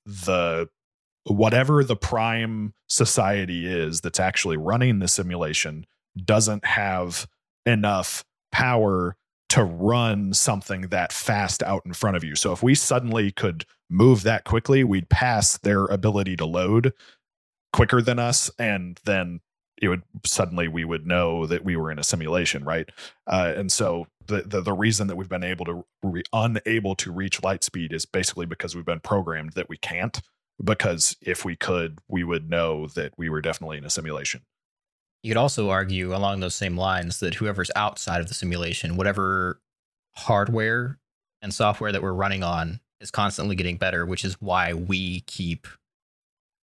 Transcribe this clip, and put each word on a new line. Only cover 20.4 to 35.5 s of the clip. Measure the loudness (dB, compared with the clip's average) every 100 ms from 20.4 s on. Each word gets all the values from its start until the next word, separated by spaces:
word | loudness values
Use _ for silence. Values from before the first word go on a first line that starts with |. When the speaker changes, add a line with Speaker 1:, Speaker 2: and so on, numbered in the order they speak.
| 0 0 -2
Speaker 1:
we | -2
would | -4 -4 0
know | 2 2 0 -2
that | -2
we | -2
were | -2 -2
in | -4
a |
simulation, | -2 -2 0 0 0 -2
right? | -2 -4 -4 -12 -20 _ -2
Uh, | 0 0 -2
and | -2
so | 0 0 -2 -6 _ -6
the, | -6
the, | -2 -4
the | -2
reason | 0 0 0 -2
that | -4
we've | -6
been | -6
able | -6 -6
to | -6 -8 -10 -8
re-, | -6 -4 -2
unable | 0 0 0 0 0 0 -4
to | -6
reach | -4 -4 -2
light | -2 -2
speed | -4 -4 -6
is | -6
basically | -4 -2 -2 -4
because | -8 -8 -8 -8
we've |
been | -4 -4
programmed | 0 -2 0 -6 -6
that | -8 -8
we | -8
can't, | -8 -6 -6 -6 -14 _ _ -6
because | -2 0 0 0 -2 -2
if | -6 -4 -4
we | -4
could, | -2 -2 -2 -8 -6
we | -4
would | -2 -2 -2
know | 0 0 -2 -6
that | -8 -8 -6
we | -4
were | -4
definitely | -4 -6 -8 -12
in | -8
a |
simulation. | -8 -6 -6 -6 -8 _ _ _ _ _ _ _ _
Speaker 2:
You | 0
could | 2
also | 2